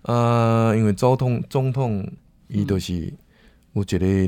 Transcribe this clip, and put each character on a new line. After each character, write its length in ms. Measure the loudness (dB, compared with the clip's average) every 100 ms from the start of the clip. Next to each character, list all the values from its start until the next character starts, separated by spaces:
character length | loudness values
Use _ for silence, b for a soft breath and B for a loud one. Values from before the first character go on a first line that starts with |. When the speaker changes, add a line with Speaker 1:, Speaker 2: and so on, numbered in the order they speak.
Speaker 1:
嗯。 140 | -4 0
Speaker 2:
啊， 600 | 2 2 2 2 2 2
因 80 |
为 80 | 2
总 240 | 2 2 2
统， 260 | 0 -4 -4
总 220 | -2 -2
统， 360 | -2 -2 -4 -6 -14 _ _ -6
伊 180 | -4
就 140 | 0 -2
是 340 | -2 -6 -6 -12 b b b b b
有 100 | -6
一 160 | -2 0
个 80 | 2 2